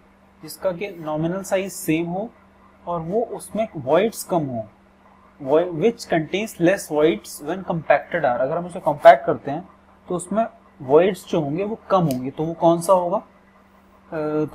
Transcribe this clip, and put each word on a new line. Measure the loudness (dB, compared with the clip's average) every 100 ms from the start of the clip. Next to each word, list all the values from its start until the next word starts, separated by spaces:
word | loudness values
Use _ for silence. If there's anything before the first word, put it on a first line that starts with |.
| _ _ _ _
जिसका | -20 -4 -4
कि | -4 -8
nominal | -8 -4 -2 0 -2
size | -2 -2 -2
same | -6 -2 0 0
हो | -4 -8 -12 _ _ _ _ -8
और | -6
वो | -2 -2
उसमें | -2 -8 -8 -6 -6 -6
voids | 2 2 2 -2
कम | -4 -2
हो, | -2 -6 -10 _ _ _ _ _ -20 _
vo-, | 0 2 2
which | 0 -2 -2 -2
contains | -2 -2 -6 -6 0
less | 0 0 -2
voids | 2 2 0 -8
when | -12 -8 -8
compacted | -6 -6 2 0 2 -2
are, | 0 0
अगर | -2 -2
हम | -6
उसे | -6
compact | -4 6 8 8 4
करते | -4 -4
हैं | -8 -10 -20 _ _ -8
तो | -8
उसमें | -4 -2 -2 -6 _ _
voids | 4 6 6 0 -4
जो | -2
होंगे | -2 -4
वो | -4 -8 0
कम | 2
होंगे, | 2 0 -6
तो | -4
वो | -6
कौन | 2 2 2
सा | 4
होगा? | 2 2 -4
अ, | -6 _ _ _ _ _ _ _ _ -6 -2 -2 -2